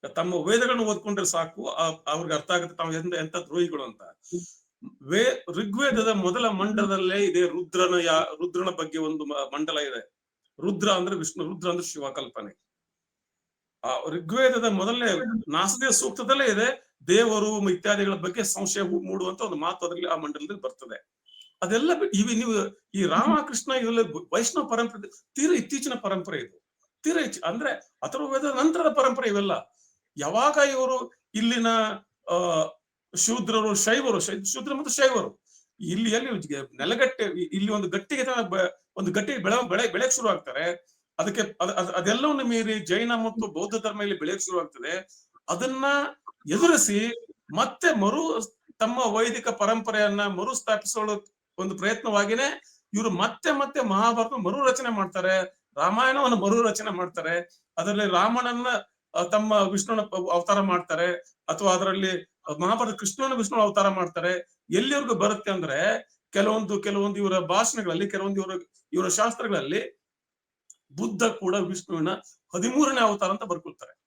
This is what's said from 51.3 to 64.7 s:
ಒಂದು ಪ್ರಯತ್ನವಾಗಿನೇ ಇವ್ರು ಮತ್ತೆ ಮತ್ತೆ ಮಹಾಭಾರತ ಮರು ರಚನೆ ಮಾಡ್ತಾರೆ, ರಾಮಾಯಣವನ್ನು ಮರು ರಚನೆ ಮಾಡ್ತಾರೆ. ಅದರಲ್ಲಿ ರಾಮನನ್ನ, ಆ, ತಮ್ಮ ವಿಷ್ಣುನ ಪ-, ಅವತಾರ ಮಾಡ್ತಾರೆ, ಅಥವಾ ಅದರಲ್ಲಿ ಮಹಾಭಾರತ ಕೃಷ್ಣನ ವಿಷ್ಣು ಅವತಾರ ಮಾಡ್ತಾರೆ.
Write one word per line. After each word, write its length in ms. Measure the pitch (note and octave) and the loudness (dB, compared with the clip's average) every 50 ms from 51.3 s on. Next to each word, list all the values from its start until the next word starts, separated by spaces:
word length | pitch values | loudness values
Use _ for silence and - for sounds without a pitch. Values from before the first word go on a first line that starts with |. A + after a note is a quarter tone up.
| _ _ _ _ _ - | _ _ _ _ _ -6
ಒಂದು 200 | F#3+ G3 F#3 - | -6 -6 -4 -2
ಪ್ರಯತ್ನವಾಗಿನೇ 840 | E3+ G3+ A3+ A3 - A#3 G#3 G3+ G3+ G3+ A3+ A#3+ C4+ C#4 D4+ D4 _ - _ _ _ _ - | 0 -2 -2 0 -2 0 2 2 2 2 2 0 0 -2 -2 -6 _ -20 _ _ _ _ -4
ಇವ್ರು 160 | G3+ A3+ A3+ | -2 0 0
ಮತ್ತೆ 420 | F#3+ E3+ G3 A#3 - - - D#4+ D4 | 0 2 0 0 -2 -2 -2 0 0
ಮತ್ತೆ 280 | C#4 C#4 C#4 C#4 D4 | 0 0 -2 -2 -2
ಮಹಾಭಾರತ 520 | B3+ A3 F#3+ G3 A3 A#3 A#3 A3+ A3+ A3+ C#4 | 0 2 2 4 4 4 4 2 0 -2 -2
ಮರು 320 | B3 G3 F3 G#3 C#4+ C#4 | -4 -2 -2 0 2 4
ರಚನೆ 240 | C4 B3+ B3+ C4 A#3+ | 2 2 2 0 -4
ಮಾಡ್ತಾರೆ, 720 | A3+ G3+ F#3+ F3 - F#3+ F3+ F#3 F#3+ F#3+ F3+ F3+ _ _ _ _ _ | -2 -2 -2 -2 -2 -2 0 2 2 2 0 -2 _ _ _ _ _
ರಾಮಾಯಣವನ್ನು 600 | C#3+ D3+ F3 G3+ A3+ B3+ C4 C4 C#4+ C#4 B3+ A#3+ | 0 0 2 2 4 4 4 4 4 4 4 4
ಮರು 260 | G#3 F3+ G3 G#3+ A#3 A#3 | 4 4 4 4 4 4
ರಚನೆ 280 | A3 G#3 G#3+ A3 G#3+ | 2 0 0 -4 -4
ಮಾಡ್ತಾರೆ. 760 | G3 F3+ F3+ F3 F3 F3 E3 D#3+ E3+ F3 F3 - _ _ _ _ _ - | -4 -4 -4 -4 -6 -6 -4 -2 -2 -2 -4 -6 _ _ _ _ _ -4
ಅದರಲ್ಲಿ 280 | E3+ G3 G#3 G3+ G#3+ | -2 -2 0 0 0
ರಾಮನನ್ನ, 600 | G3 F3+ F3 F#3+ A3 A#3+ B3 B3 A#3+ A#3+ A#3+ A#3+ B3+ B3 G#3 - _ _ _ _ _ - | 2 4 4 4 4 2 0 0 -2 -2 -2 -2 -2 -2 -2 -4 _ _ _ _ _ -2
ಆ, 80 | F3 F3+ | -2 0
ತಮ್ಮ 300 | F3 F#3+ G#3+ G#3+ G#3+ G#3+ | 2 2 2 2 4 4
ವಿಷ್ಣುನ 480 | G#3 G3 F#3 G3 G3 G3 - A3+ A3 | 4 4 4 2 -2 -2 0 -2 -2
ಪ-, 280 | G#3 G#3+ - F#3+ F3+ F3 E3+ | -2 -2 -4 -4 -2 0 0
ಅವತಾರ 280 | F3 F3 - G3+ G3+ | 0 2 2 2 2
ಮಾಡ್ತಾರೆ, 520 | G3 F#3+ F3+ F3 F3 - E3 D#3+ F3 F3+ F3 E3+ - - _ _ _ - | 4 2 2 0 0 -2 -2 0 0 0 -2 -4 -8 -16 _ _ _ -6
ಅಥವಾ 260 | D#3+ - G3+ G3 F#3 | -4 0 2 2 2
ಅದರಲ್ಲಿ 520 | F3+ F#3+ F#3+ F#3+ G3 F#3+ F#3+ F#3 E3 - _ _ _ _ - D3+ D3 | 4 2 0 0 0 -2 -2 -2 -4 -8 _ _ _ _ -10 -6 -2
ಮಹಾಭಾರತ 340 | F3 F#3 A3 A3+ G#3+ A3 G3+ | 0 0 2 0 0 -4 -4
ಕೃಷ್ಣನ 380 | G3 G#3 G3 - - C4+ C4+ C4 | -4 -6 -6 -4 -2 -4 -2 -2
ವಿಷ್ಣು 280 | A#3+ A3 G3 B3 A#3 | -2 -2 -2 2 2
ಅವತಾರ 280 | G#3+ G3+ G3+ G3+ G3 G3 | 2 4 4 4 2 2
ಮಾಡ್ತಾರೆ. 760 | F#3+ F#3+ F3 F3 - E3+ E3 F3+ F3+ F3+ - _ _ _ _ _ | 2 0 -4 -4 -4 -2 -2 0 -2 -2 -4 _ _ _ _ _